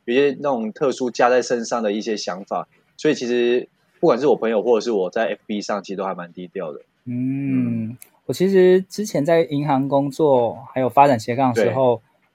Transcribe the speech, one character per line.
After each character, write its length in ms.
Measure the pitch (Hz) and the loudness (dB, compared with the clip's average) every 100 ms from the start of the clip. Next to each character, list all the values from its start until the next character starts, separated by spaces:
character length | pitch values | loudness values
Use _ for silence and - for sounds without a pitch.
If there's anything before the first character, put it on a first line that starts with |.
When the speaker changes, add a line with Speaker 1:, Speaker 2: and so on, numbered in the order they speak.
Speaker 1:
有 100 | - | -2
一 40 | 123 | 2
些 200 | 143 131 | 2 0
那 80 | 143 | -4
种 200 | 127 110 | -2 -4
特 180 | - 143 | -4 -4
殊 180 | 120 127 | -2 -4
加 200 | - 123 | 0 2
在 120 | 127 | 2
身 220 | 120 120 | 0 -4
上 180 | 113 120 | -4 -4
的 120 | 110 | -2
一 80 | 104 | -2
些 160 | 104 104 | -4 -4
想 260 | - 90 | -6 -8
法， 240 | 98 95 80 _ _ - | -6 -8 -8 _ _ -4
所 120 | 151 | -2
以 40 | |
其 120 | 147 120 | 0 0
实 440 | 123 120 123 - _ _ - | 0 2 0 -2 _ _ -2
不 60 | 170 | 2
管 120 | 120 | 2
是 80 | 143 | 2
我 80 | 101 | 2
朋 140 | - | 2
友 120 | 113 | 0
或 160 | 110 113 | 2 2
者 60 | |
是 80 | 113 | 2
我 180 | 107 90 | -2 -2
在 180 | 113 107 | -2 -2
F 120 | 104 - | -4 -6
B 160 | 104 | -8
上， 200 | - 104 | -4 -6
其 120 | 95 | -6
实 20 | 95 | -8
都 80 | |
还 100 | 95 | -6
蛮 200 | 90 87 | -8 -12
低 160 | 87 90 | -14 -14
调 200 | 98 82 | -10 -10
的。 80 | 69 _ _ - | -12 _ _ -10
Speaker 2:
嗯， 840 | 123 127 135 139 131 123 113 110 | -6 -4 -4 -2 -2 -2 -4 -6
Speaker 1:
嗯。 80 | 123 - _ - | -12 -20 _ -8
Speaker 2:
我 60 | |
其 160 | 131 185 | -2 2
实 300 | 190 185 185 | 6 6 4
之 220 | 190 - 208 | 0 -8 -6
前 200 | 160 151 | -2 2
在 160 | 165 | 2
银 260 | 165 143 151 | 2 -2 0
行 220 | 131 135 | 0 2
工 200 | 139 143 | 0 0
作， 480 | 135 156 127 117 113 131 | 0 2 4 2 -4 -8
还 60 | 131 | -4
有 80 | 127 | 0
发 180 | 127 143 | 4 4
展 140 | 120 | 4
斜 160 | 110 120 | 0 0
杠 180 | 131 | 0
的 80 | 117 | 2
时 80 | 107 | 0
候， 260 | 117 131 117 | 2 2 2
Speaker 1:
对。 40 | _ _ _ | _ _ _